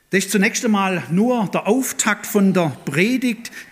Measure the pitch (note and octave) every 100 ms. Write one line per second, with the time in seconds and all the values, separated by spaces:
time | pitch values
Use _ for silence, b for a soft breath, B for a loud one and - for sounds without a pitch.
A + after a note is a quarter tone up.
0 | B G3 F#3+ G#3 G#3+ - A#3 G3+ F#3+ F3
1 | B2 F3 A#3+ B3 F3+ E3 F#3+ B3+ B3+ -
2 | A3 G3+ - G#3 G3 F3+ D#3+ B2 - C#3+
3 | G#3+ B3+ B3 A3+ - B B